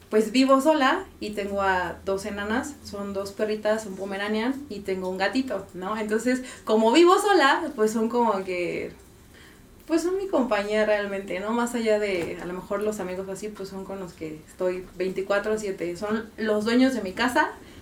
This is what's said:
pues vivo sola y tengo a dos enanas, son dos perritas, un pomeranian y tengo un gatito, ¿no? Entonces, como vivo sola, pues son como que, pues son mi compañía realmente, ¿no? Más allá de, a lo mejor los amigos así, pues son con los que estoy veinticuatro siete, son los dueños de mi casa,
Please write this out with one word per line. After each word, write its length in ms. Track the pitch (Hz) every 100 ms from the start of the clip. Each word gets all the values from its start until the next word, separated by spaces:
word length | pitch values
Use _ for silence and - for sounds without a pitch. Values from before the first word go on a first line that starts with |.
| -
pues 220 | 214 214
vivo 300 | 254 269 269
sola 420 | 294 302 262 349 381 -
y 120 | 208
tengo 300 | 208 196 196
a 360 | 196 185 170 165 -
dos 200 | 196 208
enanas, 500 | 202 208 240 - - 208
son 280 | 202 202
dos 200 | 196 196
perritas, 520 | - 214 214 214 220 214
un 80 | 185
pomeranian 580 | 196 190 208 214 240 269 -
y 100 | 202
tengo 300 | 196 190 185
un 80 | 185
gatito, 500 | 196 262 262 196 175
¿no? 240 | 175 185 214
Entonces, 460 | 214 220 240 254 - -
como 300 | - 220 220
vivo 260 | 294 349 392
sola, 500 | 415 381 277 330 311 220
pues 160 | 214
son 160 | 226 220
como 380 | 240 226 196 185
que, 480 | 180 170 160 - - - - - - - - - - -
pues 180 | 330
son 140 | 339 381
mi 100 | 392
compañía 580 | 302 233 208 202 214 214
realmente, 560 | 208 202 196 196 180
¿no? 100 | 208
Más 240 | 233 240 247
allá 240 | 220 208
de, 380 | 208 180 160 175
a 40 | 175
lo 80 |
mejor 300 | 185 - 202
los 180 | 214 208
amigos 260 | 180 185 190
así, 220 | 190 214
pues 180 | 208 190
son 160 | 190
con 160 | 190 196
los 140 | 175
que 260 | - 160 151 -
estoy 380 | - 185 180 - -
veinticuatro 600 | 185 190 190 202 214 214
siete, 380 | 208 190 170 175
son 260 | 208 220 220 -
los 260 | 214 214
dueños 300 | 214 240 262
de 80 | 240
mi 100 | 190
casa, 380 | 196 247 302 - - - -